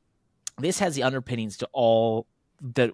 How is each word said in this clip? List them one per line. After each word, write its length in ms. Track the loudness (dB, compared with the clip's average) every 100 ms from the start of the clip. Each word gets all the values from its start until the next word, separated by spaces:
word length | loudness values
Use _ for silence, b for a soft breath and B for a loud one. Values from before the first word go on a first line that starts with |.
| _ _ _ _ -18 -6
this 220 | -4 -2
has 160 | -2 -2
the 80 |
underpinnings 540 | -2 -2 -4 -6 -6 -8
to 100 | -8
all 540 | 2 4 4 4 0 -4 _ _ _
the, 280 | -6 0 0